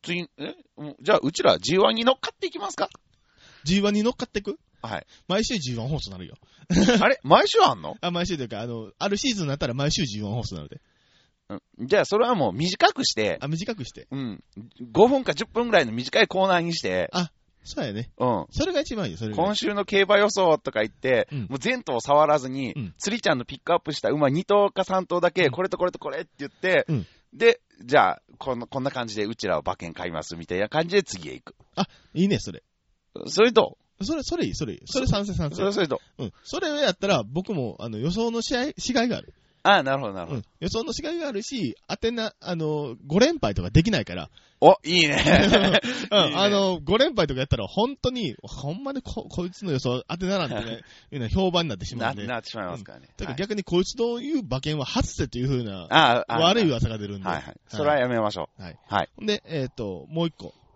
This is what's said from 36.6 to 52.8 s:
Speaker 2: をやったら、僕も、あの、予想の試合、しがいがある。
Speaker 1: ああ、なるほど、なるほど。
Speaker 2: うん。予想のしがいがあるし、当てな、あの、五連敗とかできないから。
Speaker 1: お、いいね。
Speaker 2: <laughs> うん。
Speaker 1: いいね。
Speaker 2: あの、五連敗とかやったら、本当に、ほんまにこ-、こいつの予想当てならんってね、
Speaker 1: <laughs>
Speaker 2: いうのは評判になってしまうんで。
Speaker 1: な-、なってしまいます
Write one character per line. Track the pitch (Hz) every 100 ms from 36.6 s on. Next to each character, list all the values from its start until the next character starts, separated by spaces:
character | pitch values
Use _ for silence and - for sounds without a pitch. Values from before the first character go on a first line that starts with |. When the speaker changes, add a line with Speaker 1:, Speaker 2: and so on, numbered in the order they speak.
| 359
Speaker 2:
を | 294
や | 269
っ | 180
た | 196
ら、 | 165
僕 | 104 147 190
も、 | 190 120 -
あ | 117
の、 | 107
予 | 139
想 | 196 233
の | 233
試 | - 247
合、 | 277 -
し | -
が | 254
い | 240
が | 214
あ |
る。 | - _ _ _
Speaker 1:
あ | 175 196
あ、 |
な | 135 135
る |
ほ | 123
ど、 |
な | 95
る | 85
ほ |
ど。 | 139
Speaker 2:
う |
ん。 | - _
予 | 175
想 | 214
の | 226
し | 226
が | 294
い | 339
が | 302
あ |
る | 208
し、 | 226 269 143 - _
当 | 196
て | 226
な、 | 240 220 _
あ | - 175
の、 | 156 151 147 113 123
五 | 165
連 | 269 339
敗 | 110
と | 95
か | 90
で | 113
き | 175
な | 185
い | 98
か | 90
ら。 | 76 _ _ _
Speaker 1:
お、 | 151 190
い | 147 175
い | 156
ね。 | 143
Speaker 2:
<laughs> | 147 180 - 208 190 202 240 262 -
う | 208
ん。 |
Speaker 1:
い | 160
い |
ね。 | 151
Speaker 2:
あ | 202
の、 | 202 196 175
五 | 143 214
連 | 294
敗 | 233 156
と | 131
か |
や | 131
っ |
た | 117
ら、 | 98
本 | - 240 277
当 | 247
に、 | 254 180 -
ほ | - 139 139
ん | 180
ま | 277
に | 277
こ-、 | - - 165
こ | - 180
い |
つ | - 196
の |
予 | 135
想 | 127 123 -
当 | 170
て | 185
な | 196
ら | 147
ん |
っ | 110
て | 113
ね、 | 113 - -
Speaker 1:
<laughs> | _
Speaker 2:
い | 147
う |
の | 117
は |
評 | 185 190
判 | 175 165
に |
な | 98
っ |
て | -
し | 120
ま | 117
う |
ん | 131
で。 | 101
Speaker 1:
な-、 | 120
な |
っ |
て | -
し | 117
ま |
い | 92
ま |
す | 87